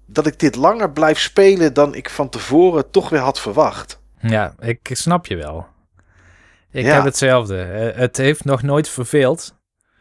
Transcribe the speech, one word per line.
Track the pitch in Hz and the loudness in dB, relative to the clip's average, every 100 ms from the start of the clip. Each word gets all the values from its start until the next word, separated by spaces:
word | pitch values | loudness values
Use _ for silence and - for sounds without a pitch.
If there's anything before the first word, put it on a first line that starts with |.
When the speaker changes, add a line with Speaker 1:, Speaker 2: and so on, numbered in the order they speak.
| _ | _
Speaker 1:
dat | 151 151 | -4 -2
ik | - | 0
dit | 147 120 | -2 2
langer | 165 226 190 | 2 2 -2
blijf | 143 156 151 | 0 0 0
spelen | - - 196 190 156 | 0 4 4 4 2
dan | 131 147 | 2 0
ik | 139 - | 0 -10
van | - 135 | -8 -8
tevoren | 117 110 147 180 160 - | -8 0 4 4 2 0
toch | 131 - | -2 0
weer | 156 | 0
had | 131 - | 0 -2
verwacht. | - 101 135 - - - _ _ | -2 0 0 -2 -12 -20 _ _
Speaker 2:
Ja, | 113 110 98 - | -2 -2 -2 -6
ik | 117 117 - | -10 -8 -8
snap | 127 165 175 - | -6 -2 -2 -4
je | 87 | -10
wel. | 76 82 - _ _ _ _ _ _ _ _ _ _ | -10 -12 -14 _ _ _ _ _ _ _ _ _ _
Ik | 135 | -2
Speaker 1:
Ja. | 123 | 2
Speaker 2:
heb | 160 | 4
hetzelfde. | 139 - 135 127 107 92 | 2 0 2 2 0 -6
Eh, | 90 104 117 - | -6 -6 -6 -2
het | 127 - | -2 0
heeft | 135 151 | 0 0
nog | 139 131 | -2 0
nooit | 139 143 151 | 2 2 0
verveeld. | - 120 151 127 165 - - _ _ _ _ | -6 -2 2 2 0 -6 -20 _ _ _ _